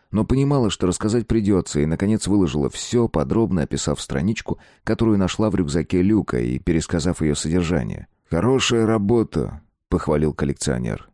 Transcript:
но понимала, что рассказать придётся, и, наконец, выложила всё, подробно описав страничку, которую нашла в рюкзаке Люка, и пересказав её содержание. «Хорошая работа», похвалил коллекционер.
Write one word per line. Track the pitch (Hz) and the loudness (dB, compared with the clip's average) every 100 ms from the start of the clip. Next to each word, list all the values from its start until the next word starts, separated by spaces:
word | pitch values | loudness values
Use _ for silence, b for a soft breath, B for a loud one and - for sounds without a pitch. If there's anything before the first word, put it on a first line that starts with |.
| b | b
но | 101 | -2
понимала, | 104 131 139 143 110 | 0 2 2 2 0
что | - 90 | 0 -2
рассказать | 87 107 120 107 | 0 0 0 0
придётся, | 117 101 95 - 73 | 0 4 2 2 -2
и, | 76 | 0
наконец, | 82 98 110 - | 0 0 0 0
выложила | 101 87 73 65 | 2 2 0 -2
всё, | - - 120 113 | -4 -2 0 0
подробно | 80 67 98 110 90 | 0 0 2 2 0
описав | 71 69 - 69 | -2 -4 -4 -4
страничку, | - 67 90 - - - b b | -4 -2 -2 -2 -6 -8 b b
которую | - 113 113 104 | -4 0 2 4
нашла | 92 - 107 | 2 0 0
в | |
рюкзаке | 95 78 82 73 92 | 0 0 -2 0 2
Люка, | 95 110 - 62 | 4 2 2 -2
и | 60 64 | -2 -2
пересказав | - 82 - 85 78 82 | 0 -2 0 -2 -2 0
её | 78 | -2
содержание. | 71 78 87 82 82 57 50 - _ _ | -2 0 0 0 -2 -2 -8 -14 _ _
«Хорошая | - 123 131 - 117 110 | -2 2 2 2 2 2
работа», | 113 101 120 104 78 53 - - _ _ | 2 2 2 2 -2 -4 -8 -18 _ _
похвалил | 90 - 76 76 | -2 0 0 0
коллекционер. | - 71 67 - 62 60 53 - | 0 -4 -2 -4 -2 -4 -8 -12